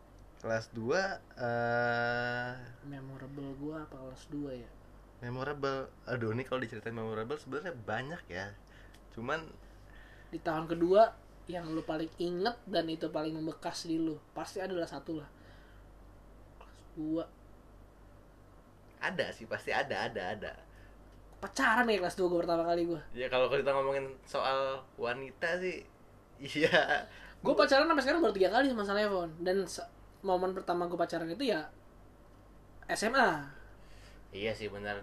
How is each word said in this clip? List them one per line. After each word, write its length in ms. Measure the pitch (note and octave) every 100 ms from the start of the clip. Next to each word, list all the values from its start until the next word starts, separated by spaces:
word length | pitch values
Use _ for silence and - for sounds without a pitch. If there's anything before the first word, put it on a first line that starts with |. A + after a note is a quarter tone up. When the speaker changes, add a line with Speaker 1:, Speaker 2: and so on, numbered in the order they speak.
| - - - -
Speaker 1:
Kelas 260 | A2+ A2+ A2
dua, 540 | A#2 A2+ F3 F#3+ F3+ -
eh, 1160 | - A#2+ A#2+ A#2+ A#2+ A#2+ A#2+ A#2+ A#2+ A#2+ B2 B2 B2 B2 A#2+
Speaker 2:
Memorable 720 | C#3+ C#3 C3+ C3+ C3+ C#3+ C#3 C3+
gua 320 | D3 D#3 D3+
apa 80 | C3+
kelas 320 | C3 C3 -
dua 240 | D3 C#3+
ya? 180 | B2+ A#2 - - - - -
Speaker 1:
Memorable. 680 | B2 B2+ C3+ D3 C3+ C3+ C3 -
Aduh, 280 | - B2 A2+
ini 120 | A#2
kalau 160 | C3+ B2+
diceritain 320 | A#2 A2+ A2+
memorable 480 | A2+ A2 A2 A2+ D3
sebenarnya 320 | C3 C#3 F3+
banyak 500 | B2 G#2 A2+ C3+ F3 -
ya. 240 | F2 G2+ G2+ - - - - -
Cuman 360 | - A#2+ D#3 D#3+ - - - - - - - -
Speaker 2:
Di 80 | D#3+
tahun 320 | - D#3+ D#3+
kedua, 400 | E3+ E3+ G3 A3 - - - -
yang 160 | F3 E3
lu 140 | D#3+
paling 280 | D#3 D#3+ E3 -
inget 320 | F3 F3 G#3+ A#3+ -
dan 160 | F3+ E3
itu 240 | D#3+ D#3+
paling 240 | D#3 D#3
membekas 560 | D#3+ D#3+ - E3+ - E3
di 80 | E3
lu, 160 | D#3+ D3+ -
pasti 300 | - D#3+ G3+
adalah 240 | F#3 F3+ E3
satu 320 | - - D#3+
lah. 120 | D3 - - - - - - - - - - - - -
Kelas 200 | - - -
dua. 300 | E3 D#3 D#3+ - - - - - - - - - - - - - - - - - -
Speaker 1:
Ada 320 | C#3+ F3+ F#2+
sih, 160 | - A2+
pasti 240 | G#2 -
ada, 320 | G#2 C3 G2+ A2+
ada, 180 | G#2 F#2
ada. 240 | G#2 F#2 - - - - - - - - -
Speaker 2:
Pacaran 500 | D4 - C4 A3+ A#3
ya 80 | G3+
kelas 160 | F3
dua 140 | - F3+
gua 100 | E3+ E3+
pertama 160 | E3
kali 220 | E3 F3 E3+
gua. 160 | D#3+ -
Speaker 1:
Ya, 140 | A#2+ B2+
kalau 240 | B2+ B2+
kita 220 | C#3 C3
ngomongin 320 | C#3 C3+ C#3 C3+ C3+
soal 560 | - C#3 C3 C3+ C3+ C3+ - -
wanita 600 | A#2 B2 C3+ - E3+ F3+
sih, 240 | F#3 D#3+ - - - -
<laughs> 300 | - - C#3
iya. 540 | D3 D#3 E3 C#3+ D3+ - - - -
Speaker 2:
Gua... 140 | G#3 D4
pacaran 320 | C#4+ C#4 D#4+
sampai 140 | D4 B3+
sekarang 160 | E4
baru 140 | A#3+ G3
tiga 160 | F3+
kali 160 | A3+ C#4
sama 160 | A#3 G3+
Salevon. 460 | G3+ G#3+ F#3+ E3+ D#3+
Dan 260 | F3 F#3+ F3+
se-, 220 | - - - - -
momen 320 | G3 F3+ F#3
pertama 320 | F#3 - F3 F3
gua 160 | F3
pacaran 240 | E3+ E3+ E3
itu 240 | E3+ C#4
ya 160 | D#3+ D3+ - - - - - - - - - - - -
S 160 | E3+
M 140 | G#3+ C4+
A. 320 | A3 D#3 C#3 - - - - - - - -
Speaker 1:
Iya 240 | G2 A2
sih, 160 | G#2+ G#2+
benar. 320 | G2 G#2 G2+